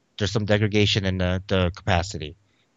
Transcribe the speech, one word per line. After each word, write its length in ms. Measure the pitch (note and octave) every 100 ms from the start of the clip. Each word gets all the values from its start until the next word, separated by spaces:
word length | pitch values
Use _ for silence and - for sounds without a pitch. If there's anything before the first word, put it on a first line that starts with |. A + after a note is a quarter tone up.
| _ -
There's 140 | G2+
some 140 | A#2
degradation 600 | G#2 G#2 G#2+ G#2 G2+ G#2+
in 140 | G2 F#2
the, 240 | F2+ F#2 -
the 240 | F#2+ F2+
capacity 640 | - - F2 E2+ D#2+ D2 - _ _ _